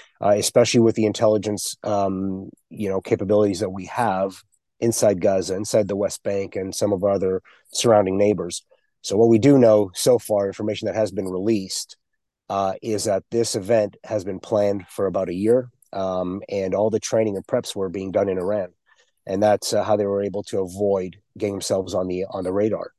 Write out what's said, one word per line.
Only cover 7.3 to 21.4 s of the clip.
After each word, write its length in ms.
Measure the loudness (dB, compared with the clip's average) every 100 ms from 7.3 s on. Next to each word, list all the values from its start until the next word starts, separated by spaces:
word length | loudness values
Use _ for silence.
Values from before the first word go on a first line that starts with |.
| -4 -6 _ _
surrounding 460 | -2 4 4 4 2
neighbors. 480 | 2 2 -4 -10 _ _ _ _
So 140 | -4 4
what 120 | 6
we 100 | 6
do 180 | 6 8
know 340 | 8 6 4
so 240 | 0 2 2
far, 280 | 2 -2 -2
information 400 | -4 -6 -4 -4
that 100 | -2
has 160 | -2
been 160 | -2 -6
released, 680 | -2 0 0 -2 -8 -10 -16 _ _ _ _ -8
uh, 260 | -4 -2 -4
is 220 | -4 -4
that 200 | 0 -2 -2
this 240 | -2 -2
event 420 | -2 0 2 2 -4
has 200 | -6 -6
been 160 | -4 -8
planned 460 | -2 2 2 0 -6
for 180 | -4 -2
about 220 | -2 -4
a 60 |
year, 360 | -2 2 2 2 _ _
um, 500 | -6 -4 -4 -4 -6 -6
and 260 | -4 -2
all 160 | 0 0
the 100 | 0
training 360 | -2 -2 0 -4
and 100 | -4
preps 280 | -4 -4
were 140 | -6 -6
being 240 | -6 -4
done 160 | -2 0
in 100 | -2
Iran. 300 | -2 -2 -4 _ _ _ _ _ -6
And 160 | 0
that's, 300 | 2 2 0
uh, 120 | -2
how 120 | 0 0
they 100 | 0
were 160 | 0
able 200 | -2 -6
to 160 | -6 -4
avoid 560 | -4 -2 0 0 -2 -10 _
getting 160 | -6